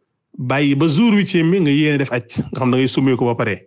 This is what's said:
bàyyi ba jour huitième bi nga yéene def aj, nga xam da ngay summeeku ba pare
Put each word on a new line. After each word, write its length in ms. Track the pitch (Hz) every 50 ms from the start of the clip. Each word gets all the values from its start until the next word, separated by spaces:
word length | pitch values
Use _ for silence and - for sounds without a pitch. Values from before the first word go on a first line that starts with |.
| _ _ _ _ _ _ - -
bàyyi 360 | 131 123 131 139 147 139 143
ba 120 | 135 160 165
jour 240 | 139 160 233 233 208
huitième 360 | 202 190 143 - 170 160 165
bi 80 | 185 196
nga 100 | 170 143
yéene 280 | 139 151 151 151 147 139
def 120 | 139 -
aj, 120 | 123 123 - - - -
nga 200 | - - - -
xam 120 | 131 123
da 60 | 120
ngay 120 | 131 135 123
summeeku 360 | - 147 135 135 127 117 131
ba 100 | 120 117
pare 200 | 110 120 107 98 90 -